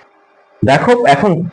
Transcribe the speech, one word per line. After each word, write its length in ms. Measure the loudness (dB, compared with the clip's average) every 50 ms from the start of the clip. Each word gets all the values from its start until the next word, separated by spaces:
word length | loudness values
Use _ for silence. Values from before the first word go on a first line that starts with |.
| -20 _ _ _ _ _ _ _ _ _ _ _ -2
দেখো, 400 | 0 0 0 2 0 0 2 2
এখন 380 | 0 0 2 0 -2 -2 -2 -6 -8